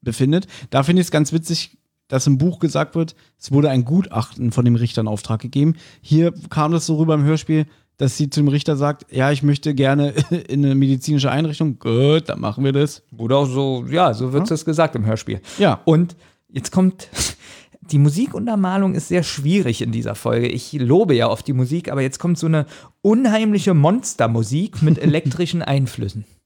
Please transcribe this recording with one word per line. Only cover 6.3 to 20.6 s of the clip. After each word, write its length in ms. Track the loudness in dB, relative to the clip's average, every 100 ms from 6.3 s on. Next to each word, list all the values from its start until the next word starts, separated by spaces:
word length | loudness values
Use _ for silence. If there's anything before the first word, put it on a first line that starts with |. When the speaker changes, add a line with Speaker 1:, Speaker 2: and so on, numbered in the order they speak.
| -2 -8
Speaker 1:
kam 200 | -2 0
das 160 | 0 -2
so 100 | -2
rüber 160 | 2
im 100 | 2
Hörspiel, 420 | 2 0 0 -2 -2 _ _ _
dass 180 | -4 -2
sie 120 | -4
zum 180 | 2 2
Richter 280 | 2 0 -2
sagt, 300 | -2 -4 -8
"Ja, 180 | -2 0
ich 100 | 2
möchte 320 | 2 0 -2
gerne 360 | 0 2 2 0
<laughs> 380 | 0 -2 -4 -4
in 160 | 0
eine 100 | 2
medizinische 560 | 2 2 0 0 0 0
Einrichtung." 480 | 0 -2 -2 -4 -2
Gut, 460 | -2 2 4 2 0
dann 120 | -6
machen 240 | -6 -2
wir 80 | 0
das. 300 | 2 0 -4 _
Speaker 2:
Wurde 260 | -10 0 2
auch 100 | 2
so, 380 | 0 -2 -4 -4
ja, 220 | 0 2
so 180 | 0 -2
wird 120 | -2
Speaker 1:
Ja. 40 | -2
Speaker 2:
das 140 | -2
gesagt 300 | -2 0 0 0
im 100 | -2
Hörspiel. 340 | -2 -4 -10 -10 0
Speaker 1:
Ja. 220 | 0 2
Speaker 2:
Und 320 | 2 4 2 -4 _ _ _
jetzt 240 | -10 -4
kommt, 360 | 2 2 0 -14
<laughs> 680 | -8 -8 -8 -20 -20 -20 -20 -2
die 80 | 2
Musikuntermalung 960 | 4 2 -4 -4 -4 -2 0 0 0
ist 140 | -2 -2
sehr 140 | -2
schwierig 580 | -2 -4 0 0 0 -2
in 100 | -4
dieser 220 | -4 -4
Folge. 340 | -6 -2 0 -2
Ich 240 | -4